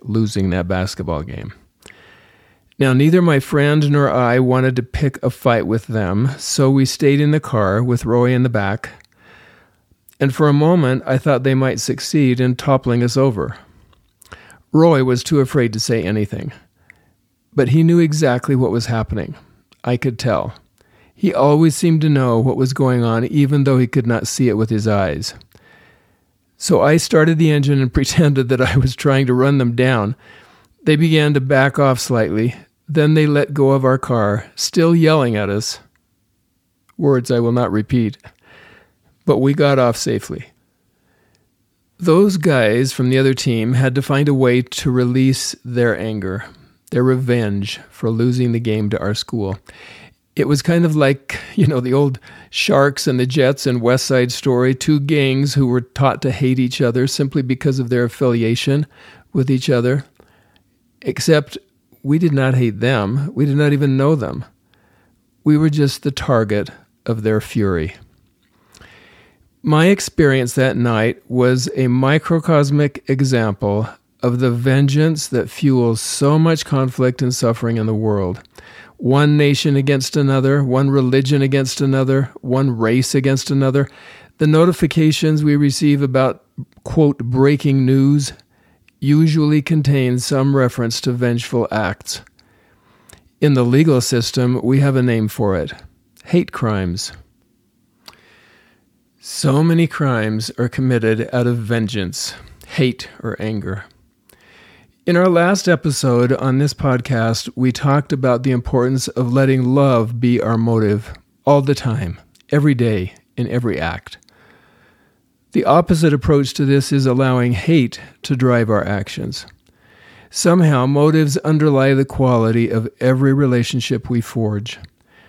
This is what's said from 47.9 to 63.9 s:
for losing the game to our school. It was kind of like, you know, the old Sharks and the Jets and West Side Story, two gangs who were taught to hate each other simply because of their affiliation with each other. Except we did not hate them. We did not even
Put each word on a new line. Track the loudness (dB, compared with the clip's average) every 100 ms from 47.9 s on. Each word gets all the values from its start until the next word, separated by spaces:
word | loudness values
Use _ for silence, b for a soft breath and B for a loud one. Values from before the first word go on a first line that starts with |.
for | -8 -4
losing | 0 0 0 -2
the | -2
game | -2 -2 -2
to | -4
our | -4
school. | -6 -6 -6 -6 -8 B B B B B _ _
It | -6 -2
was | -2
kind | 0 0 2
of | 2
like, | 0 0 -6 -14 B -2
you | 0
know, | 0
the | 0
old | 0 0 -2 B B B
Sharks | -6 0 2 2 0 -2
and | -2
the | 0
Jets | 2 0 0 -2
and | -2
West | 0 0 0
Side | 0 0
Story, | -2 -2 0 0
two | 0 0 0
gangs | 0 0 0 0 0
who | 0 0
were | 0
taught | -4 -2 0 0
to | -4
hate | -2 -2 0
each | -2 0
other | -2 0 -2
simply | -2 -4 -2
because | -4 -2 -2 -2
of | -2
their | -2 -2
affiliation | -2 0 0 0 -2 0 -2 -2 B B B B
with | -4 0
each | 0 0
other. | 0 0 -2 -6 _ b b b b _ _ _ _
Except | -8 -4 0 0 0 -12 -20 _ _ _
we | -2 0
did | 0
not | 0 0 0
hate | 0 -2
them. | -2 0 -2 -4 -4
We | -2 0
did | 2
not | 2
even | 2 0